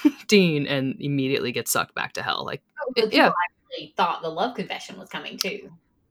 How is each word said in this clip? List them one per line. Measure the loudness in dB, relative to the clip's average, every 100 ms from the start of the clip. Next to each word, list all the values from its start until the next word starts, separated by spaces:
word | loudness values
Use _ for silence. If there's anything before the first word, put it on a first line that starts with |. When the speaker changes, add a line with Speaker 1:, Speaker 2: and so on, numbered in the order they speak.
| 2
Speaker 1:
<laughs> | 2 4
Dean | 6 6 2 0
and | 0 -2 -2
immediately | -2 0 0 0 -2
gets | -4 -2
sucked | 0 -2
back | -4 -6
to | -4
hell. | -2 -2
Like, | -4 -10 _ -10
Speaker 2:
Oh, | -4 0
Speaker 1:
it, |
Speaker 2:
but | 4
Speaker 1:
yeah. | 6 6
Speaker 2:
people | 4
actually | -4 _ -14 -14 -8 -2
thought | -2 -2
the | -4
love | -2 -4
confession | -4 -8 -10 -12 -16
was | -12
coming | -12 -8 -6
too. | -6 -6 -12 -20 _ _ _